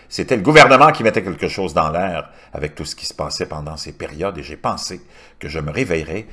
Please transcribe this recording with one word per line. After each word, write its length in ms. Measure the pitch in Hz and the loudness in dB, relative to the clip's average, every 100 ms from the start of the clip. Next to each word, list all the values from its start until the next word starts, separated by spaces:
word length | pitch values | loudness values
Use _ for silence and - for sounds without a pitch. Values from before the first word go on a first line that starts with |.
| _ | _
c'était 300 | - 87 123 | -8 -2 0
le 40 | |
gouvernement 520 | 92 151 135 131 151 | 6 8 8 8 6
qui 100 | - | 6
mettait 180 | 113 110 | 2 0
quelque 280 | 95 82 - | -2 -4 -6
chose 240 | - 92 | -4 -2
dans 180 | 82 78 | 0 0
l'air 380 | 82 95 80 - - - | 0 -4 -6 -10 -18 -18
avec 220 | - 76 - | -10 -10 -8
tout 100 | 78 | -12
ce 100 | - | -10
qui 100 | - | -12
se 80 | |
passait 320 | - 73 - 82 | -8 -8 -6 -8
pendant 300 | 76 73 78 | -8 -10 -12
ces 160 | - | -14
périodes, 460 | - 82 76 98 82 | -12 -12 -6 -6 -8
et 60 | |
j'ai 120 | 76 73 | -12 -8
pensé 460 | 117 92 - 92 - - - - | -6 -6 -10 -12 -18 -20 -20 -16
que 120 | 73 | -10
je 100 | 80 | -8
me 100 | 76 | -6
réveillerais 580 | 90 131 82 78 95 107 | -4 -2 -2 -4 -8 -10